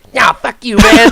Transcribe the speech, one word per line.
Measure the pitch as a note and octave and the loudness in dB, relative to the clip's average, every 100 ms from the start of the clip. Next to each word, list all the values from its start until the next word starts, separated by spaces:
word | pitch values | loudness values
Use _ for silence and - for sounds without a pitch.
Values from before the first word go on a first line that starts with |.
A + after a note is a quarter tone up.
| _ | _
Yeah, | C4 G3+ | -6 -6
fuck | D#3+ B3+ - | -6 -12 -12
you, | B3 G#3 | -8 -2
man. | G#3 - - | 2 4 2